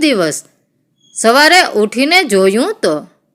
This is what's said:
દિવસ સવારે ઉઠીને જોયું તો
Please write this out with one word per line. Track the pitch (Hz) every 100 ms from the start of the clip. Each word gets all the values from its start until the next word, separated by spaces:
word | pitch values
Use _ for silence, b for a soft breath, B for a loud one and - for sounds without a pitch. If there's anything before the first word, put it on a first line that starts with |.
દિવસ | 302 214 156 - - _ _ _ _ _ _
સવારે | - 220 262 311 359
ઉઠીને | 330 214 208 226 285 370
જોયું | 294 196 190 214 349 440
તો | - 151 - _ _